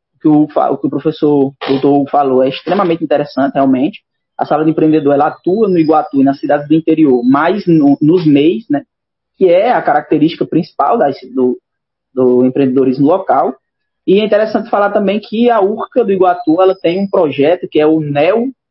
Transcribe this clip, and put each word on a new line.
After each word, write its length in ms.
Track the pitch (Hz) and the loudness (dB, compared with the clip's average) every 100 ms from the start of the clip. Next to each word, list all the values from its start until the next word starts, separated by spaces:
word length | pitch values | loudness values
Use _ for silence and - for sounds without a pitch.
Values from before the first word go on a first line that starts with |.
| _ _ | _ _
que 80 | 156 | 2
o 180 | 151 151 | 2 2
fa-, 220 | - - | 0 -2
o 80 | 139 | -2
que 80 | 143 | -4
o 40 | |
professor 640 | 139 156 151 147 143 139 - - | -4 -6 -2 0 2 0 -4 -4
doutor 280 | 135 143 143 | -2 2 0
Hugo 140 | 139 | 0
falou, 340 | 143 139 131 | -2 0 0
é 40 | 131 | 0
extremamente 540 | - - 196 175 165 | -4 -4 -2 -2 -2
interessante, 520 | 156 143 - 135 139 | -2 -2 -2 -4 -2
realmente. 480 | 139 135 127 160 - _ _ _ - | 0 0 0 -2 -6 _ _ _ -8
A 60 | |
sala 180 | - 151 | -4 -2
do 80 | 156 | 0
empreendedor, 440 | 151 156 156 143 | 0 2 2 2
ela 120 | 143 156 | 0 0
atua 420 | - 175 208 202 | -2 -4 0 0
no 100 | 170 | 0
Iguatu 420 | 156 156 - 139 | 2 0 0 0
e 40 | |
nas 140 | 135 139 | 0 0
cidades 300 | 147 147 147 | -2 -2 0
do 60 | |
interior, 500 | 160 160 156 147 123 | 0 2 2 2 2
mas 420 | 123 139 170 202 175 | 2 2 0 -2 0
no, 320 | 160 143 139 | 2 4 2
nos 240 | 151 180 | 2 2
meis, 420 | 156 139 156 220 - | 2 2 2 0 -4
né, 140 | 285 - _ _ _ _ - | -6 -6 _ _ _ _ -2
que 100 | 185 | 2
é 260 | 180 233 | 2 2
a 100 | 180 | 0
característica 640 | 160 147 - 151 160 - 151 | 0 -2 0 -2 -2 -4 -4
principal 500 | 160 - - 139 233 | -4 -4 -4 -2 0
da, 140 | 143 127 - | 0 -4 -8
do, 240 | 131 127 120 _ _ _ _ _ | -2 -2 -4 _ _ _ _ _
do 320 | 127 127 123 127 | -2 2 2 2
empreendedorismo 600 | 139 135 131 131 131 143 | 0 0 0 0 0 0
local. 500 | 190 - 131 190 - _ _ _ _ - | 0 0 -2 -2 -6 _ _ _ _ 0
E 140 | 196 | 0
é 40 | |
interessante 460 | 208 208 220 214 - | 2 0 0 -4 -2
falar 200 | 208 202 | -2 0
também 280 | 208 190 214 | 0 -2 -4
que 320 | - 220 240 | -6 -2 0
a 100 | 226 | 2
urca 440 | 196 226 - 262 | 0 -4 -6 -2
do 80 | 208 | 0
Iguatu, 500 | 196 180 180 - 170 | 0 0 0 -2 0
ela 140 | 190 185 | 2 0
tem 240 | 170 185 | -2 -2
um 100 | 196 | -2
projeto 560 | 190 156 131 147 175 - | -2 -2 0 0 -2 -2
que 120 | 151 | 0
é 60 | 151 | 2
o 120 | 160 | 0
neo, 540 | 147 143 165 226 262 - _ | -2 -2 0 0 -4 -10 _